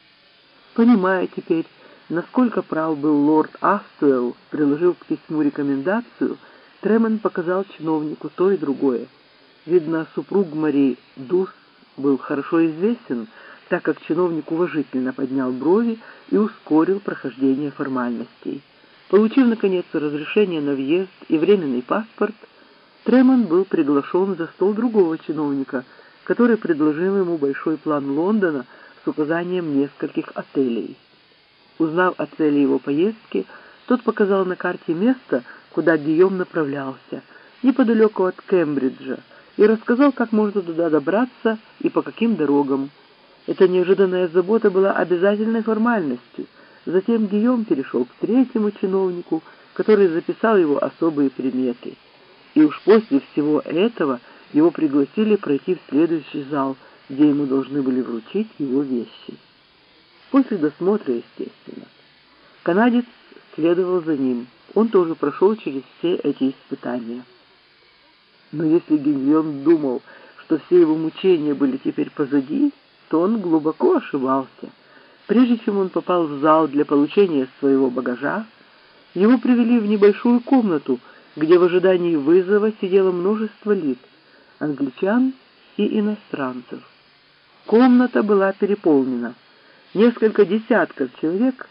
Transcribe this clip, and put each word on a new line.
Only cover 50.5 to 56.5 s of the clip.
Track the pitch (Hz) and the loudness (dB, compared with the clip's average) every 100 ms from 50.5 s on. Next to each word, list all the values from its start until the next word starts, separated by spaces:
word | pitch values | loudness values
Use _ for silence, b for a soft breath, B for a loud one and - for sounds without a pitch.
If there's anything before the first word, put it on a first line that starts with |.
| 208 | 2
его | 156 143 | 2 0
особые | - - 165 147 135 | -2 -2 -2 0 0
приметы. | - 131 127 127 120 - - _ _ _ _ - | -2 -4 -2 -2 -4 -10 -16 _ _ _ _ -4
И | - | 2
уж | 151 - | 2 2
после | - 220 220 139 - | 4 4 4 -2 -2
всего | - 147 151 | -4 0 0
этого | - 156 226 - 151 123 - B B | -2 -2 -2 0 -2 -4 -8 B B
его | 147 170 | 2 2
пригласили | - 156 143 139 - 220 202 | 2 0 0 0 0 0 0
пройти | 147 139 - 175 | 0 -2 -2 -6
в | - | -2
следующий | 139 165 165 135 156 135 | 0 0 -2 -6 -10 -6